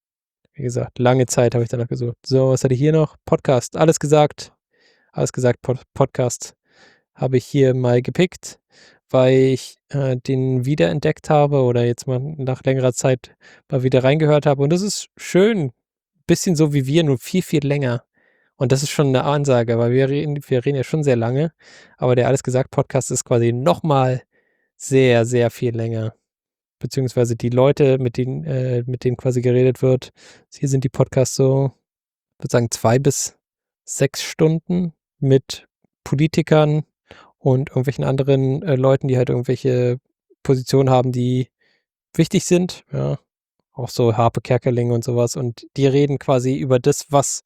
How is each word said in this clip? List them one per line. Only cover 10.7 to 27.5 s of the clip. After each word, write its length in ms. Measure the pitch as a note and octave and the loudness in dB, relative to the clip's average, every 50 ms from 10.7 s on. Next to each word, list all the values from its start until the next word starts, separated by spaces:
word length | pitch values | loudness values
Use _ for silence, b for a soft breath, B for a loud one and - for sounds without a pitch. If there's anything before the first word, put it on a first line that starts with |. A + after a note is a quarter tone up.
| D3+ D#3 E3+ E3+ E3+ D3 - D#3 D3+ - - - | 0 0 0 0 0 -2 -2 -2 -4 -4 -4 0
habe 320 | D#3 D3 D3 C#3+ D3 C#3 | 2 2 2 2 2 2
oder 220 | B2+ B2 A#2+ A#2+ A#2+ | 2 2 2 2 0
jetzt 220 | A#2+ A#2+ - - | 0 -2 -4 -6
mal 120 | C3+ B2+ B2+ | -6 -6 -6
nach 420 | C3+ D3+ D#3+ D3+ C3 C3 C3 - | -6 -8 -10 -8 -6 -6 -6 -2
längerer 300 | - C3+ C3 C3 B2+ B2+ | -2 -2 0 2 0 0
Zeit 420 | B2 - - C3+ C3 B2+ - - _ b b b b b b _ | 0 0 0 0 0 0 -4 -16 _ b b b b b b _
mal 120 | - C3+ | -4 -2
wieder 220 | B2 C3 C3 B2+ B2 | 0 2 2 4 4
reingehört 400 | C3 C#3+ D#3+ D#3 D3 D3+ D3 - | 2 2 2 2 2 2 2 2
habe. 180 | D3+ C#3 C#3 | 0 0 0
Und 80 | C#3 D3 | 0 0
das 120 | E3+ F3+ | 0 -2
ist 260 | G3+ G#3 - - - - _ | -2 -4 -6 -8 -12 -16 _
schön. 560 | - - - - F3 G3 A3 A#3 G3 D3 B2+ - _ _ _ _ _ _ _ _ _ _ | -18 -14 -2 2 2 2 4 2 0 -4 -6 -8 _ _ _ _ _ _ _ _ _ _
Bisschen 300 | - E3+ - - G3 F3 | -2 0 0 2 -2 2
so 160 | C#3+ D#3+ D3+ | 2 2 2
wie 140 | C#3+ C#3+ C3 | 2 0 0
wir, 180 | C3 C#3+ E3+ E3 | 2 0 0 2
nur 140 | D3 C#3 B2+ | 2 0 -2
viel, 240 | - - - F#3 | -4 -4 -4 -4
viel 240 | - - - D3+ C#3 | -2 -2 -2 -2 0
länger. 380 | C#3 C#3+ C#3+ C#3 B2 A#2+ A#2+ - _ _ _ _ _ _ _ _ _ _ | -2 -2 -2 -2 -2 -4 -4 -8 _ _ _ _ _ _ _ _ _ _
Und 160 | _ C#3 A#2+ | _ 0 0
das 100 | C3 C3 | 0 0
ist 80 | D3 - | 0 -4
schon 180 | - - D3+ C3+ | -2 0 0 2
eine 160 | C3 B2+ - | 2 0 0
Ansage, 540 | C#3 C#3+ D3 C#3+ C#3 B2+ A#2+ A#2 A#2 A#2 A2+ | 0 -2 0 2 2 2 2 2 0 0 0
weil 120 | A#2+ A#2 | 0 2
wir 160 | B2 C3 C3+ C3 | 2 2 2 0
reden, 300 | C#3 C#3+ D#3+ D3+ C#3+ D3 - | 0 -2 -4 -4 -6 -8 -4
wir 180 | - C3+ B2 - | -2 -2 0 0
reden 120 | C#3+ C#3+ | -2 -2
ja 80 | C3+ B2 | -2 -4
schon 180 | - - D#3+ | -4 -4 -2
sehr 140 | D3+ C#3+ B2 | 0 0 0
lange. 360 | A#2 A2+ A#2 B2+ C3+ D#3 E3 - b b b b b b b b | 0 0 -2 0 -2 -2 -4 -6 b b b b b b b b
Aber 180 | b C#3+ B2+ B2 | b 0 0 2
der 140 | B2 A#2+ B2+ | 2 2 2
Alles 140 | C3 C3+ | 0 0
gesagt 280 | - - B2 B2+ C3+ - | -2 -2 -2 -2 -2 -2
Podcast 400 | - - C3+ - - C3+ - - | -4 -4 -4 -2 -4 -6 -4 -4
ist 140 | C3+ - - | -6 -6 -2
quasi 280 | - B2+ A#2 A#2 A#2 | 0 0 2 2 0
nochmal 680 | A#2+ A#2+ C3 E3+ E3+ - - D#3+ C#3+ C3+ C3 B2+ B2+ B2 - _ _ _ _ _ _ _ _ _ _ | 0 0 -2 -2 -2 -2 -2 0 0 2 2 0 -2 -4 -8 _ _ _ _ _ _ _ _ _ _
sehr, 480 | _ - - C3 C3 C3 B2+ A#2+ A#2 A2+ | _ -8 0 2 4 4 4 4 4 2
sehr 260 | A#2 B2 B2 A#2 A2+ | 2 0 0 0 0
viel 240 | - - B2+ A#2+ A2+ | -2 -4 -6 -4 -4
länger. 400 | A2+ A2+ A2+ A2+ A2+ A2 A2 - _ _ _ _ _ _ _ _ _ _ _ _ _ | -4 -6 -4 -4 -6 -6 -6 -8 _ _ _ _ _ _ _ _ _ _ _ _ _
Beziehungsweise 580 | - B2+ - C#3 C3 A#2+ - B2+ A#2+ A#2 A#2 | -12 -6 -4 -4 -4 -2 0 0 0 0 0
die 120 | A2+ - | -4 -4
Leute, 500 | A#2+ | -2